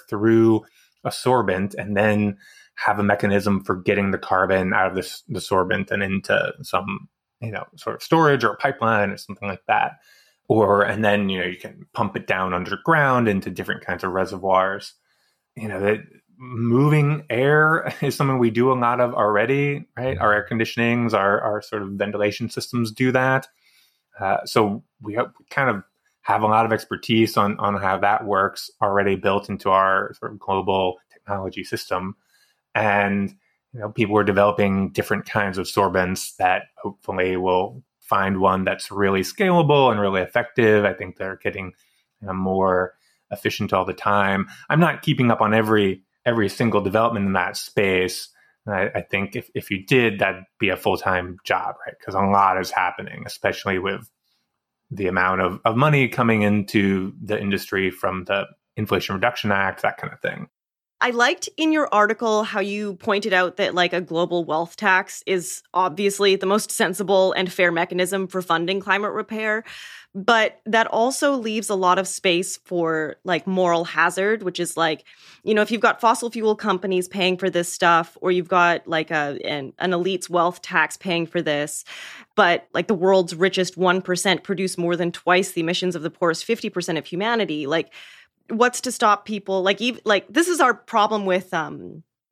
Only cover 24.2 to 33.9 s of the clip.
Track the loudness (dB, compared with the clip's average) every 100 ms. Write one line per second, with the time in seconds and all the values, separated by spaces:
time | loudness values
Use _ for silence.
24.2 | -2 -2 0 2 2 0 _ _ -10 -6
25.2 | -6 _ _ -2 -2 -2 -8 _ _ _
26.2 | -2 0 4 4 2 0 -4 -10 0 2
27.2 | 4 2 0 0 -2 -2 0 0 2 0
28.2 | 0 0 0 -2 -16 -4 0 2 0 0
29.2 | 0 0 -2 -6 2 4 4 2 -2 -8
30.2 | -14 -12 -4 -2 0 0 0 -4 _ _
31.2 | -8 -6 -6 -10 -10 -10 -4 -6 -6 -10
32.2 | _ _ _ _ _ -2 0 2 2 0
33.2 | -4 -8 _ _ _ -12 -10